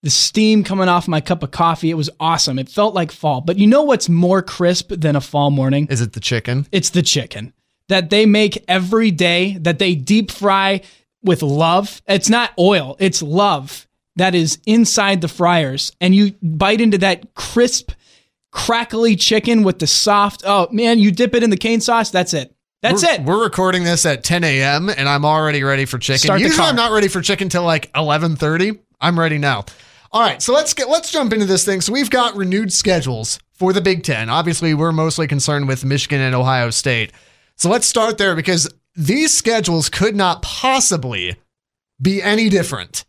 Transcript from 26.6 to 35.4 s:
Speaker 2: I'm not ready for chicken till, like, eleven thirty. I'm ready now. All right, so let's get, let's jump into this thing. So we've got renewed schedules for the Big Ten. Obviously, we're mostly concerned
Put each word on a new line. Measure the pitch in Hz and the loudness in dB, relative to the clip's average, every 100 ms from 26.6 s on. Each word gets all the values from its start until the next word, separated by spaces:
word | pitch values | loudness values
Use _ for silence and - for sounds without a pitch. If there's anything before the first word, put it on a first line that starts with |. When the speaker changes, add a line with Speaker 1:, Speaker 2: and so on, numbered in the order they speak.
| 330 | 2
Speaker 2:
I'm | 247 | 2
not | 233 | 0
ready | 220 202 | 2 0
for | 190 | -2
chicken | 165 196 190 | -2 -2 -2
till, | 175 | -2
like, | 170 160 - | 0 -2 -4
eleven | 139 151 151 170 | -6 -2 0 0
thirty. | 151 151 160 196 208 _ _ | -2 -2 0 -2 -4 _ _
I'm | 147 170 | -2 0
ready | 165 151 | 0 0
now. | 143 117 98 - - _ _ | -2 -2 -6 -18 -20 _ _
All | 220 | 0
right, | 226 - | 0 0
so | - | 0
let's | 269 302 | 0 0
get, | - 247 | -4 0
let's | 320 330 | 0 0
jump | 330 254 | -2 0
into | 220 202 | 0 0
this | 185 | 0
thing. | 202 190 | 0 -2
So | 180 | -2
we've | 254 262 | -2 0
got | 254 240 202 | 2 0 0
renewed | 185 190 220 | -2 -2 -2
schedules | - 214 180 131 117 113 - _ | -2 0 0 0 -6 -6 -10 _
for | _ 185 | _ 0
the | 190 | 2
Big | 190 180 | 0 -2
Ten. | - 120 113 | -2 -4 -2
Obviously, | 139 165 165 165 | -2 -2 -2 0
we're | 151 165 | 0 0
mostly | 160 160 151 156 | 0 -2 -2 -2
concerned | 143 | -2